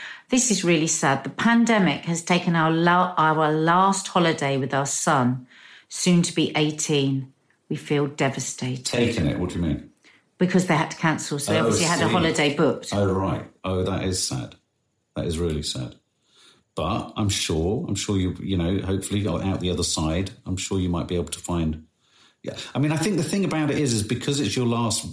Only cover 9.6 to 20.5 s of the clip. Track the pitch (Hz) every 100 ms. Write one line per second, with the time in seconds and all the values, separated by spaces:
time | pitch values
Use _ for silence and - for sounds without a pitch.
9.6 | 82 71 - _ _ _ _ - 180 185
10.6 | 180 156 156 - 165 151 - 143 - 160
11.6 | 117 101 87 170 - 180 165 156 147 135
12.6 | 151 - - 101 98 92 95 - - _
13.6 | 92 92 92 90 92 92 - 127 120 -
14.6 | _ _ _ _ _ - 82 80 87 76
15.6 | 73 - - - _ _ _ _ - _
16.6 | _ - 80 113 - - 104 95 - 80
17.6 | 82 110 175 101 - 98 92 - - 95
18.6 | 82 98 92 98 101 101 101 85 98 90
19.6 | 90 87 85 - 78 82 98 - -